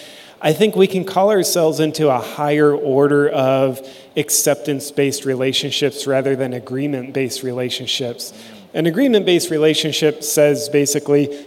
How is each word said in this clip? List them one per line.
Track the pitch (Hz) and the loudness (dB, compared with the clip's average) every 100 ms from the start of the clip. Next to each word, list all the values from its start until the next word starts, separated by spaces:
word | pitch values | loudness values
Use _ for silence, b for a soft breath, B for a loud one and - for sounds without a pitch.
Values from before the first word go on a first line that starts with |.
| B B B B | B B B B
I | 151 | -2
think | 151 214 185 | 2 2 4
we | 190 | 2
can | 190 | 2
call | 165 - 196 | -2 0 2
ourselves | 214 170 180 160 147 | 2 2 2 2 2
into | 156 151 151 | -2 0 0
a | 127 | 0
higher | 107 - 147 151 151 | -2 -4 -2 4 4
order | 143 147 131 143 143 143 | 2 0 2 4 4 2
of | 151 131 131 135 127 - B B - | 2 2 2 0 -2 -12 B B -6
acceptance-based | 147 - - 143 - 139 131 - 143 135 139 | -2 0 0 0 -2 -6 -4 -2 0 0 -4
relationships | 127 131 123 143 120 143 143 139 | -2 0 -2 -4 -2 -2 -2 -2
rather | 135 135 135 | 0 0 -2
than | 131 | -2
agreement-based | 123 110 127 143 139 127 139 131 - | -6 -8 -6 -4 -4 -6 -4 -4 -4
relationships. | 131 123 127 - 117 - 127 120 - - B B B - | -6 -4 -6 -6 -6 -6 -6 -8 -12 -16 B B B -2
An | 165 | 0
agreement-based | 165 277 220 180 175 170 | 2 2 2 4 2 2
relationship | 156 156 151 156 143 156 151 | 2 2 2 -2 0 0 0
says, | - - 147 143 147 | -4 2 4 2 0
basically, | 147 143 151 - 143 143 143 | 0 2 0 2 2 2 -4